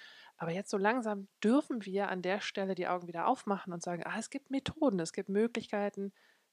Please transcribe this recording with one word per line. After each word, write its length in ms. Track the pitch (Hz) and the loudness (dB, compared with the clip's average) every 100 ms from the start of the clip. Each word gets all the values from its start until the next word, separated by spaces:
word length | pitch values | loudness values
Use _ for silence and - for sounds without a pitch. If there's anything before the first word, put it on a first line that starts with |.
| - - - - | -20 -20 -20 -6
Aber 160 | 165 | -4
jetzt 180 | 175 - | -4 -2
so 80 | 202 | 2
langsam 500 | 202 254 220 202 196 _ | 2 2 0 -4 -8 _
dürfen 420 | 208 269 - 247 | 4 4 4 -4
wir 240 | 196 190 202 | -2 0 0
an 140 | 185 | 0
der 180 | 175 208 | 0 0
Stelle 340 | - - 190 | -2 -2 -2
die 140 | 180 175 | 0 0
Augen 200 | 180 175 | -2 -4
wieder 180 | 170 180 | 0 2
aufmachen 440 | 262 - 190 - | 2 0 -2 -4
und 100 | 175 | -8
sagen, 200 | 180 170 - | -4 -4 -4
„Ah, 120 | 190 | -6
es 120 | - | -6
gibt 200 | 277 - | -10 -6
Methoden, 500 | 269 - - 285 190 | -4 -4 2 2 4
es 120 | 165 | 0
gibt 160 | - 190 | -4 0
Möglichkeiten, 840 | 196 233 233 - 208 202 196 202 - _ _ _ | 2 2 0 -4 -2 -2 -4 -8 -10 _ _ _